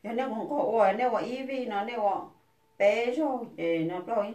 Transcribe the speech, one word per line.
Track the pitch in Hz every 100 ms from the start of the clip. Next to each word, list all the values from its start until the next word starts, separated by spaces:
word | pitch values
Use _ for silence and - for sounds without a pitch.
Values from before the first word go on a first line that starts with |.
Nhưng | 208 226
nếu | 269
không | 220 -
có | 285
ua, | 254 226 196 208
nếu | 247
có | 220
ý | 226 262
vi | 269 262 233
nó, | 202
nếu | 220 240
có | 208 185 - _ _ _ _ -
bé | 202 220 240
rồi, | 302 294 247 226 -
thì | 165 165
nó | 160 180
bao | 180 226
nhiêu | 208